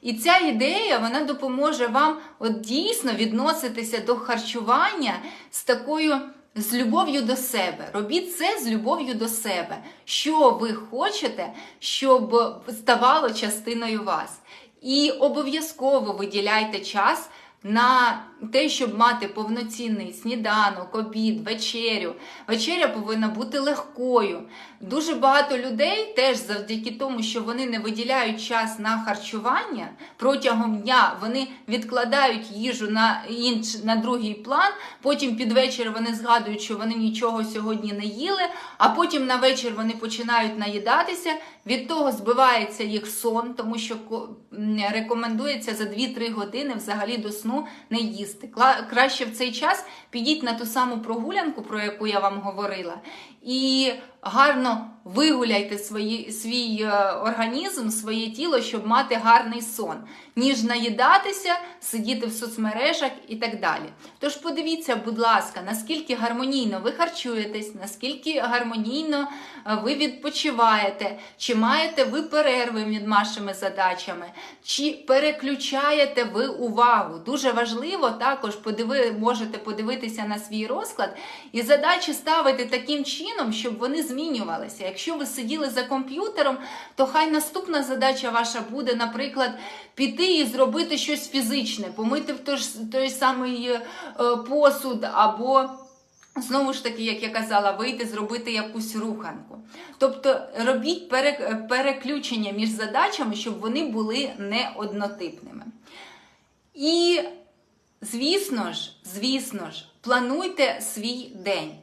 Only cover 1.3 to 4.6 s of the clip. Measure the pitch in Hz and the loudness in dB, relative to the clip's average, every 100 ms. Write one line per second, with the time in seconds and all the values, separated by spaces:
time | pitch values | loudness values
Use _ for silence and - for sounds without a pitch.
1.3 | 269 269 254 294 294 240 233 302 311 - | -2 -2 0 0 2 2 4 4 2 -8
2.3 | - 226 220 208 262 392 466 262 214 220 | -6 -2 -2 -2 -2 0 0 -2 0 0
3.3 | 220 285 320 254 226 226 233 - 240 - | 2 2 0 -2 -6 -4 -4 0 0 0
4.3 | 233 220 240 | -2 -2 -6